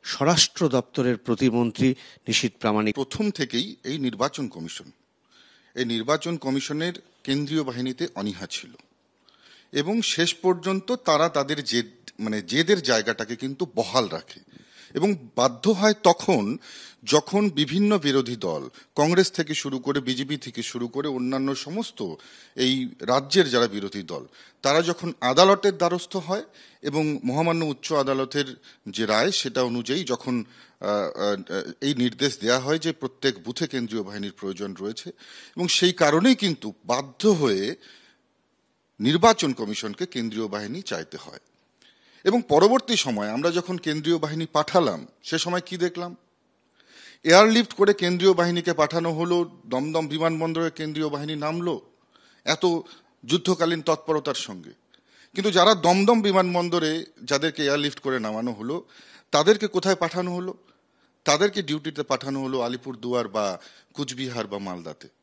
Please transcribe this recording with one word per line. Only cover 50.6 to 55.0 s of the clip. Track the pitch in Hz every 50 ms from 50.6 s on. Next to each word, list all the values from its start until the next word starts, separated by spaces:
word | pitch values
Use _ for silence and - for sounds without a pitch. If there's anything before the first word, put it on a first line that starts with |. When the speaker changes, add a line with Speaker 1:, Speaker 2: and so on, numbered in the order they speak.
| 165 160 160
Speaker 2:
কেন্দ্রীয় | - 156 156 151 156 156 151
বাহিনী | 147 143 147 151 156
নামলো | 147 147 151 160 170 175 175 151 104 - _ _ _ _ _ _ _ _ _ _ _ _
এত | - 156 - - 175 170 - - - - - _ _ _ _ -
যুদ্ধকালীন | 120 202 185 - 180 185 - 170 165 170 165
তৎপরতার | 143 165 160 151 - - 156 151 143 151 135
সঙ্গে। | - - - 101 90 80 64 - _ _ _ _ _